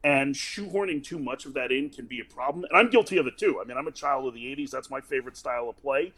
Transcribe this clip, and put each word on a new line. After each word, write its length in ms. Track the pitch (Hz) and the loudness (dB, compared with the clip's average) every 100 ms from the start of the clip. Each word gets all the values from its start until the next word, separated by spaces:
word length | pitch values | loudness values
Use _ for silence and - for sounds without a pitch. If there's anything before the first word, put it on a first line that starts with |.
And 320 | 147 139 139 139 | 6 4 2 -2
shoehorning 640 | - - 202 190 196 151 | -6 -6 -2 0 0 -2
too 160 | 139 165 | -4 -6
much 280 | 127 135 143 | -4 -6 -6
of 80 | |
that 180 | 135 123 | -4 0
in 180 | 131 143 | 0 0
can 160 | 143 120 | -8 -12
be 140 | 123 | -10
a 40 | |
problem. 400 | 110 - 127 160 | -12 -4 -4 -2
And 140 | 180 170 | 4 6
I'm 120 | 233 | 8
guilty 260 | 226 202 190 | 6 6 2
of 100 | 127 | 2
it 100 | - | 2
too. 220 | 208 131 | 0 0
I 60 | 110 | -4
mean, 100 | 123 | -6
I'm 120 | 156 | -6
a 40 | |
child 360 | - 143 139 131 | -4 0 0 -2
of 60 | |
the 120 | 117 120 | -6 -10
eighties. 240 | 139 139 | -6 -6
That's 180 | 131 - | -6 -8
my 120 | 135 | -10
favorite 360 | 139 135 127 - | -4 -4 -4 -10
style 320 | 139 123 120 | -4 -2 -4
of 80 | - | -6
play. 340 | 139 135 175 | -2 0 0